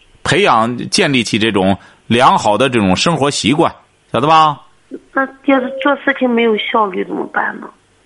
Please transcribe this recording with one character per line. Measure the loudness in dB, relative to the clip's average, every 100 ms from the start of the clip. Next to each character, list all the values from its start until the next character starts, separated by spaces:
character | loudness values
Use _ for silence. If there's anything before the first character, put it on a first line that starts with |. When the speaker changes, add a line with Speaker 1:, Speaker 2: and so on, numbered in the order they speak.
| _ _
Speaker 1:
培 | -4 0
养， | 2 2 0 -4 -4
建 | -2 0
立 | 0
起 | 0 0
这 | 0
种 | 2 0 -2 -6 _ -2
良 | 2 4 4
好 | 2 2
的 | 2
这 | 2
种 | 2 2
生 | 0 0
活 | -2
习 | -2 0
惯， | 0 0 -2 _ _ _
晓 | -2
得 | 2
吧？ | 4 4 0 -12 _ _ -20 -10
Speaker 2:
那 | -6 -6 -4 0
要 | 0
是 | 0 -4
做 | -2 -2
事 | -2 -2
情 | 0
没 | 0
有 | 2 0
效 | -2 -2 -2
率 | -4
怎 | -8
么 | -8 -8
办 | -6 -6 -8
呢？ | -16 -20 _ _